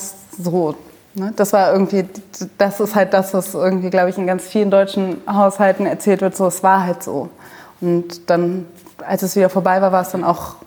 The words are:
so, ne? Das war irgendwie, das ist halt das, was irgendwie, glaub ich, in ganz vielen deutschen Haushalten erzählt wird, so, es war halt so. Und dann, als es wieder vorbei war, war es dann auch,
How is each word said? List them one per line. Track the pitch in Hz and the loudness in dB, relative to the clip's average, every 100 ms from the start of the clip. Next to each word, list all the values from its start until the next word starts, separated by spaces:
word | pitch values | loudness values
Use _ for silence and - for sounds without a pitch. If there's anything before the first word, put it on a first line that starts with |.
| - - - - | -6 -16 -20 -10
so, | 175 175 156 143 - - _ 196 | -4 -2 -2 -4 -14 -20 _ -8
ne? | 196 214 | -6 -2
Das | 196 | 2
war | 208 185 | 4 4
irgendwie, | 190 185 196 185 - - - 180 - | 2 2 0 -4 -8 -18 -14 -10 -2
das | 202 202 | -2 0
ist | 208 214 | 0 2
halt | 185 | 2
das, | 190 190 | 2 2
was | 190 180 | -2 -4
irgendwie, | 165 185 190 185 | -2 0 0 0
glaub | 185 180 | 0 0
ich, | 190 | 0
in | 180 | -2
ganz | 185 | -4
vielen | - 214 208 | -2 -2 2
deutschen | 196 196 196 190 170 - | 4 2 0 -4 -6 -4
Haushalten | 202 196 196 202 190 190 | 2 2 4 2 2 0
erzählt | 160 208 185 | -2 0 2
wird, | 190 - | 0 0
so, | 185 | -2
es | 175 | 2
war | 190 190 180 | 2 2 2
halt | 175 | -4
so. | - 135 170 - - - - - | -6 -6 -8 -12 -20 -20 -20 -6
Und | 175 175 175 - - | 0 0 -2 -8 0
dann, | 175 175 185 170 - - - - | 2 2 -4 -8 -18 -20 -16 -6
als | 190 | -4
es | 185 202 | -2 2
wieder | 185 | 2
vorbei | 190 185 190 | 2 2 2
war, | 196 | 2
war | 185 | 0
es | 180 | -2
dann | 185 | -4
auch, | 165 170 - - | -2 -2 -4 -16